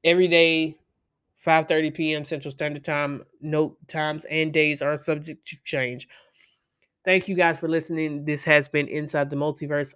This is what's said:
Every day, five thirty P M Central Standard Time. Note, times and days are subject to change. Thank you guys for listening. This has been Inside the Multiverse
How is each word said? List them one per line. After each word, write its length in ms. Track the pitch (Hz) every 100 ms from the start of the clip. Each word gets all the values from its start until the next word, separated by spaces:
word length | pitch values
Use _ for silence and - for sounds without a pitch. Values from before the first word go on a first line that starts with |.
Every 240 | 160 175 180
day, 500 | 170 165 160 160 156 _ _ _ _ _ _
five 320 | - 160 156
thirty 240 | 156 156
P 220 | 156 156
M 100 | 151
Central 280 | 143 151 139
Standard 320 | 135 151 147
Time. 400 | 143 147 143 139 - _
Note, 360 | 151 151 156 - -
times 380 | 160 151 151 -
and 280 | 160 160
days 300 | 156 151 143
are 140 | 143 147
subject 500 | - 151 156 - -
to 100 | -
change. 440 | - 143 127 123 - - _ _ _ _ _ _ _ _
Thank 240 | 185 185 185
you 80 | 180
guys 240 | 170 165
for 80 | 165
listening. 580 | 165 160 160 156 147 151
This 180 | 147
has 260 | - 147 139
been 180 | 151 143
Inside 440 | 151 151 151 143
the 40 | 143
Multiverse 580 | 151 147 147 147 139